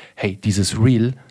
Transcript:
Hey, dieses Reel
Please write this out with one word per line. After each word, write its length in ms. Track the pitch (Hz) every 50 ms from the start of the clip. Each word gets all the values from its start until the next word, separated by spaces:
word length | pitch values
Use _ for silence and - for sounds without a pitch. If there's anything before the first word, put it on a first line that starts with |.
| - - _
Hey, 240 | - - 98 95 - -
dieses 380 | 107 90 101 92 - - 110
Reel 320 | 113 131 123 110 117 127 131 - - _